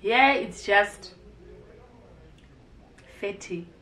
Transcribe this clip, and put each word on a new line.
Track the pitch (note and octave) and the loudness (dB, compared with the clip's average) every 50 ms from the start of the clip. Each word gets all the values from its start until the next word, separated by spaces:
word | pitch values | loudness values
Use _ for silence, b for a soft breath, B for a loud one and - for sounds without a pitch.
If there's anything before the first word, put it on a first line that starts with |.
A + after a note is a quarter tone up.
| - | -2
Yeah, | G3 A3+ B3+ C4 C#4 C#4 | 0 2 4 4 4 4
it's | B3 A3+ G#3+ F3 - - | 0 -4 -8 -12 -14 -2
just | - G3+ G3+ G#3 G3+ - - - - - - - - - - - - - - - - - - - - - - - - - - - - - - - - - - - - - - - - - - - - - - | 2 4 4 4 2 -2 -16 -20 -20 -20 -20 -20 -20 -20 -20 -20 -20 -20 -20 -20 -20 -20 -20 -20 -20 -20 -20 -20 -20 -20 -20 -20 -20 -20 -20 -20 -20 -20 -20 -20 -20 -20 -20 -20 -20 -20 -20 -20 -20 -18 -12
fatty. | - G3+ G3 G3 - - F#3 E3+ E3+ - - - | -10 -10 -10 -10 -12 -12 -10 -12 -12 -14 -20 -20